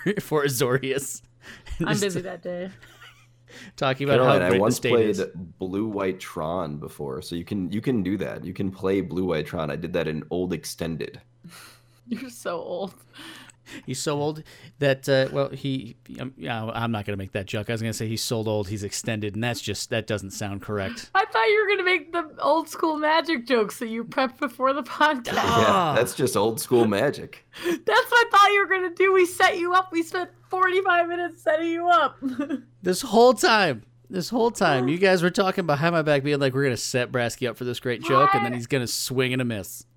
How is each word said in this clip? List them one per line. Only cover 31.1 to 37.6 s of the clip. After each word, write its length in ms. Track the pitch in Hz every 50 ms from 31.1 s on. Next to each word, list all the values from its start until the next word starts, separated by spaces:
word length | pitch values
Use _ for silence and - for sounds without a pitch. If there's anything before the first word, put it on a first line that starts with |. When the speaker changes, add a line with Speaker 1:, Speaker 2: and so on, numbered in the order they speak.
| 349 349 349 349 330 -
Speaker 2:
setting 300 | - 320 311 311 330 339
you 160 | 330 339 339
up. 300 | 349 349 330 294 262 - -
<laughs> 60 | - 262 254 240 285 285 302 240 - - _ _ -
Speaker 1:
This 180 | 180 185 -
whole 320 | - 262 196 226 240 247 254
time, 500 | - - 247 226 214 196 160 127 107 - _ _ _ _ -
this 180 | - 185 170
whole 240 | - 226 247 226 233
time, 380 | 220 - 196 165 143 131 127 135
you 80 | 156
guys 260 | 175 196 190 185 180 165
were 60 | 180
talking 360 | 170 - 196 185 190 202 180
behind 280 | 160 147 135 160 170 170
my 80 | 165
back, 200 | 151 151 147 139
being 160 | 131 147 147
like, 160 | 143 139 135 120
"We're 100 | 135 143
gonna 120 | 135 120
set 380 | - - - - 127 123 113 131
Brasky 360 | 127 120 117 - - 127 117
up 60 | 107
for 80 | -